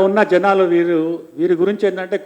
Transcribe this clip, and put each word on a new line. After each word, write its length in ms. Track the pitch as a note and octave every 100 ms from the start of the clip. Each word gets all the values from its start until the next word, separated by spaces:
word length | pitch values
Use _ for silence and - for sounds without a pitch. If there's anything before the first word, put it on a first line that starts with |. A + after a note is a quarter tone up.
| G3
ఉన్న 120 | G3+ G3+
జనాలు 300 | F3+ G3 G3 F#3
వీరు, 260 | E3+ E3+ E3 D#3+ E3+ - C#3
వీరి 160 | F3 E3+
గురించి 220 | F#3 G#3 G3+
ఏంటంటే 280 | F#3 F#3 G3